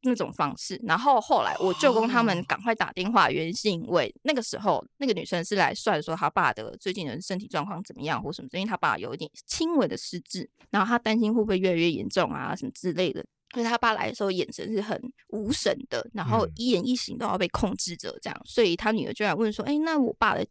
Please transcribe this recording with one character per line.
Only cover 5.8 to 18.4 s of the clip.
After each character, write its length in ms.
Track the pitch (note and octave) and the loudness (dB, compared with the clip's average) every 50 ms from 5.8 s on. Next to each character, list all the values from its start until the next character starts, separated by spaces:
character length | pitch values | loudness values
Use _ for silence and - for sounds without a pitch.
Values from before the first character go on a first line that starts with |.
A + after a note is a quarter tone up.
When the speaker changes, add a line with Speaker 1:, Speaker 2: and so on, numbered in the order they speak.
| - A3+ G3 D3 | 0 2 2 2
Speaker 1:
说 140 | - - D#3+ | 0 -2 -4
他 140 | F#3 F#3+ D3 | 0 0 0
爸 220 | - G3 F3 C3+ | 2 2 2 2
的 220 | G#2+ - A2 A2 - - | 0 -2 -8 -10 -10 -8
最 140 | - G3 | -6 -6
近 140 | F#3 - E3+ | -4 -4 -4
的 140 | C#3+ A2 D3+ | -6 -6 -8
身 180 | F#3 - F#3+ F#3 | -6 -6 -6 -6
体 80 | G#3+ | -6
状 180 | - - D#3+ D3 | -4 -4 -4 -4
况 180 | G3+ F#3+ D#3+ G3+ | -2 -6 -10 -10
怎 100 | - - | -12 -12
么 80 | - | -8
样 200 | C3+ D#3 D3 A#2 | -4 -2 -2 -2
或 100 | G2+ C3+ | -4 -6
什 80 | - - | -10 -10
么， 80 | - C3 | -12 -8
因 80 | - F3 | -6 -6
为 60 | F#3+ | -4
他 100 | A3 G#3 | -4 -2
爸 200 | - - D#3 A2 | 0 2 0 0
有 160 | D#2 F#2+ - | 0 -4 -8
一 40 | A#2 E3 | -8 -8
点 120 | D#3+ - _ - - | -10 -12 _ -20 -10
轻 300 | - - - D#4+ E4 E4+ | -8 -4 -2 0 2 4
微 100 | D4 G#3+ | 4 4
的 100 | D#3 - | 2 0
失 220 | - - - - F3 | -4 -8 -8 -8 -10
智， 280 | - - - F#3 - - _ _ - _ | -10 -8 -8 -8 -8 -10 _ _ -12 _
然 140 | - - F#3+ | 0 0 2
后 40 | A3 | 4
他 100 | A#3+ A#3+ | 2 2
担 200 | - A3 G#3+ A#3 | 2 2 2 2
心 140 | A3+ G#3+ | 2 2
会 100 | A3 A#3+ | 4 2
不 40 | G#3+ | 2
会 120 | G#3+ G3 F#3 | 2 2 2
越 120 | F#3 F#3 | 4 2
来 60 | F3 | 4
越 140 | E3 E3 E3+ | 4 4 2
严 180 | D#3+ F3+ G#3+ - | 2 0 -4 -2
重 220 | - G3 E3+ - | 0 0 0 0
啊 260 | D#3 D3 C3 C3+ D3+ | -2 -6 -4 -6 -6
什 80 | F#3 - | -6 -6
么 80 | - | -10
之 200 | - - - F#3 | -10 -4 -4 -4
类 200 | E3 E3 F#3 D#3+ | 0 0 0 0
的。 120 | - - - _ _ _ _ _ - | 0 -4 -10 _ _ _ _ _ -6
所 80 | B3 | -4
以 20 | A#3 | -2
他 140 | A3+ A#3+ A#3 | 0 0 0
爸 160 | - A#3 A3 | 2 0 0
来 160 | - - - | 0 -2 -4
的 40 | - | -2
时 80 | - | -2
候 80 | G#3 G3 | -2 -2
眼 160 | F#3+ F3+ D#3 - | 0 0 -2 -4
神 180 | - - - - | -4 -10 -8 -4
是 80 | A3 G3 | -2 -4
很 220 | G#3 G#3+ F#3+ - - - - _ _ _ | -2 -2 -6 -6 -6 -12 -14 _ _ _
无 220 | - G#3+ G#3+ G#3 | -8 -6 -2 -2
神 240 | D4 - - G#3 - - - - | -2 0 0 -2 -2 -2 -6 -8
的， 180 | B2+ A#2 - - | -6 -8 -8 -8
然 100 | - G#3 | -8 -6
后 240 | E3+ C3 G#3+ A3+ G3 - - | -2 0 2 2 2 0 -2
一 140 | - A#3 B3+ | -4 0 2
言 180 | A#3+ F3 - | 2 2 2
一 80 | A#3+ B3+ | 0 -2
行 220 | A#3+ - - - | -2 -2 -8 -6
都 80 | A#3+ - | -4 -2
要 140 | G3 F#3+ F#3 | -2 0 0
被 100 | F#3+ E3+ | 0 -2
控 260 | - - - F#3+ - | 0 -2 -2 -2 -2
制 200 | - - F3+ F3 | -4 -6 -6 -6
着 180 | - - D#2+ - - | -8 -10 -12 -12 -10
这 80 | - - | -10 -10
样。 100 | - | -10
Speaker 2:
嗯。 60 | - | -10